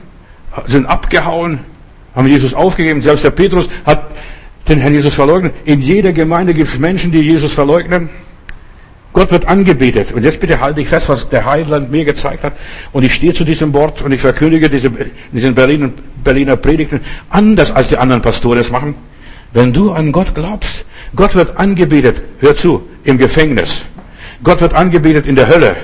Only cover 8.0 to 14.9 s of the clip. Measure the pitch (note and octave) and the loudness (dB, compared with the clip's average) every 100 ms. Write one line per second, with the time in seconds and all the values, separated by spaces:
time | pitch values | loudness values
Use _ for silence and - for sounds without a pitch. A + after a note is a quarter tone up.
8 | D#3+ - - - - - - - - - | -4 -10 -20 -20 -18 -18 -20 -20 -20 -20
9 | - - G3 F3 - F#3+ F#3 C#3 B2+ A#2 | -4 0 2 2 2 2 2 2 2 0
10 | F#2+ B2 B2+ D3+ E3 C3+ C3+ D3+ - D#3 | -2 0 -2 0 -2 0 -2 -4 -2 -2
11 | - C3+ - B2+ A2 D3 D#3 D3 C3 D3+ | 0 -2 -2 -2 0 -2 -2 -4 -2 -2
12 | D3 C#3+ C3+ - C#3+ - - - - C#3 | -2 -2 -6 -6 -8 -10 -14 -16 -8 -2
13 | B2+ - D#3+ - D#3 D#3 D3+ C#3+ D3+ - | 0 2 0 0 0 0 0 0 0 -2
14 | C#3+ C3 C3+ B2+ D#3 D#3+ D#3 C3+ B2 | -4 0 0 0 2 2 2 0 -2